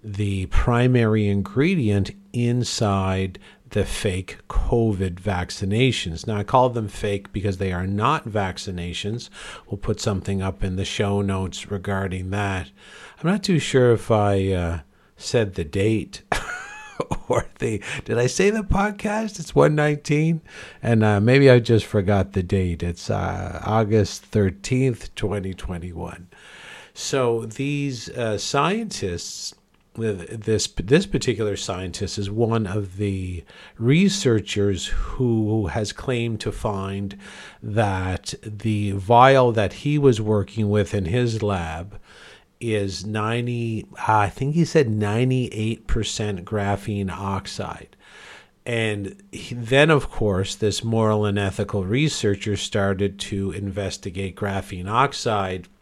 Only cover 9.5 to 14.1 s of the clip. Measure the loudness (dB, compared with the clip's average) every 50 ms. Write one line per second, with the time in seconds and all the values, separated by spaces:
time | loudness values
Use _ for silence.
9.5 | -18 -18 -10 -10 -8 -6 -2 -4 -4 -2 -2 -2 -2 -2 -2 -2 -2 -2 -2 -4
10.5 | -4 -2 -4 -4 -2 -4 -4 -4 -2 -2 0 0 2 0 0 0 -2 -2 -4 -6
11.5 | -8 -12 -10 -8 -8 -6 -4 -4 -2 -2 -2 -4 -4 -6 -6 -4 -4 -2 -2 -2
12.5 | -2 -4 -6 -10 _ _ -20 -20 -20 -20 -20 -20 -14 -4 -2 0 0 0 2 2
13.5 | 2 2 0 2 4 6 6 6 4 4 2 2